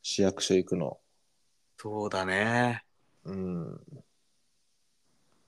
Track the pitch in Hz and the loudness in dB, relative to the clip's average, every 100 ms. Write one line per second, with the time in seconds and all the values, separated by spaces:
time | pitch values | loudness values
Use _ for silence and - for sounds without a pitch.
0 | - - 98 - - 95 90 90 71 - | -4 2 2 2 4 4 4 -2 -2 -6
1 | _ _ _ _ _ _ _ - 107 107 | _ _ _ _ _ _ _ -14 -8 -4
2 | 104 98 92 95 107 120 123 117 _ _ | -2 -2 0 2 2 2 2 0 _ _
3 | _ _ - 95 92 87 64 50 - 143 | _ _ -10 -6 -4 -4 -6 -12 -16 -20
4 | - _ _ _ _ _ _ _ _ _ | -20 _ _ _ _ _ _ _ _ _
5 | _ _ _ _ | _ _ _ _